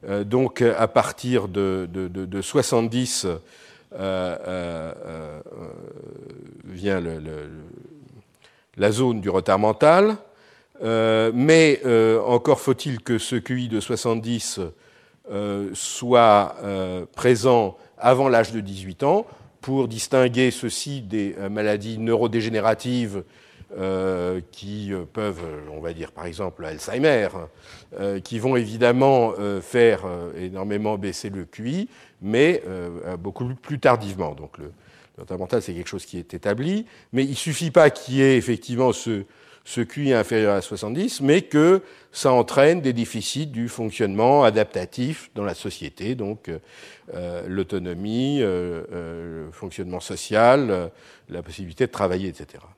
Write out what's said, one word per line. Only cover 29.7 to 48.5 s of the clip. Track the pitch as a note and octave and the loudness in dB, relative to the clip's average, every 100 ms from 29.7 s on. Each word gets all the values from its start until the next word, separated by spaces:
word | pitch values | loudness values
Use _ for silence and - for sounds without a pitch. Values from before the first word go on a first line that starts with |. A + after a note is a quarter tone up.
| B2 A#2 F#2+ | 6 6 6
euh, | F#2+ F2 F2 E2 | -2 -8 -8 -8
énormément | F2+ F#2+ G2 G#2 G#2+ G#2 | -8 -6 -4 -2 -2 -2
baisser | G2 F2 G#2+ | -4 -8 -10
le | G2+ | -10
Q | - - A2+ | -12 -10 -6
I, | E3+ A3 _ - _ | -4 -6 _ -20 _
mais, | G2 A2+ D3+ F3 - | -2 4 4 4 -4
euh, | F#2 F2 E2+ D#2+ F2+ | -10 -10 -10 -10 -8
beaucoup | F#2+ F#2 | -10 -8
plus, | B2 C3 | -8 -8
plus | - D3 | -10 2
tardivement. | C#3 A#2+ G2+ F#2+ D#2+ | 4 4 0 -6 -6
Donc | C#2 D2+ - | -8 -16 -16
le, | D2 - _ _ _ - | -18 -18 _ _ _ -20
le | |
retard | - F#2 | -12 -10
mental, | F#2 A#2+ | -4 -4
c'est | G2+ | -4
quelque | F2 F2 | -10 -10
chose | G2 - | -12 -12
qui | F2 | -14
est | E2+ | -12
établi, | F2+ G2+ G#2+ D3 G3+ A3+ - _ | -6 -4 -2 -2 -4 -6 -18 _
mais | B2 | -2
il | C#3 | 0
suffit | C#3 E3 C#3+ E3 | -2 -4 -2 2
pas | D#3 D3+ | 6 6
qu'il | - - C3+ | 4 -4 4
y | |
ait | C3+ C3 | 6 6
effectivement | A2+ A2+ - A#2+ B2+ | 2 -4 -4 0 2
ce, | A#2+ A#2 G#2+ G2 _ _ _ | 2 -4 -6 -8 _ _ _
ce | - - | -10 -6
Q | A2+ - C#3+ | -6 -2 2
I | |
inférieur | A#2+ G#2 A2+ G#2+ | 2 2 2 2
à | G2+ | 0
soixante-dix, | - G#2 G#2+ C3 A3+ - | -2 -10 -6 -4 -4 -2
mais | C#3 E3 | 2 2
que | - D3 D#3+ F#3+ - - _ | 4 4 6 4 2 -20 _
ça | - C#3 | -2 4
entraîne | B2+ A#2 C#3 C#3+ F3 | 4 4 6 6 6
des | C3+ | 0
déficits | A#2+ A2+ A2+ - C3+ D3+ | -2 -4 -6 -6 -6 -6
du | A#2 A#2 | -6 -8
fonctionnement | - A2+ - G#2 G2 A#2 C#3+ | -6 -6 -2 -2 2 4 6
adaptatif | B2 G#2+ G#2+ F#2+ F2+ - B2+ D#3 - | 6 4 0 -4 -8 -6 -6 -6 -12
dans | A2+ | -8
la | G2+ | -8
société, | E2+ G2+ - E2+ - G2+ | -6 -10 -10 -14 -8 -8
donc, | B2+ G2+ G#2 - | -6 -6 -8 -10
euh, | D#2+ _ - - - - | -14 _ -20 -20 -20 -14
euh, | F2 F2 F2 - | -10 -8 -10 -6
l'autonomie, | F#2+ F#2 G2 F2+ F2 G2+ A#2 C3 C#3+ | -6 -4 -4 -6 -8 -6 -2 -2 0
euh, | A2 | 0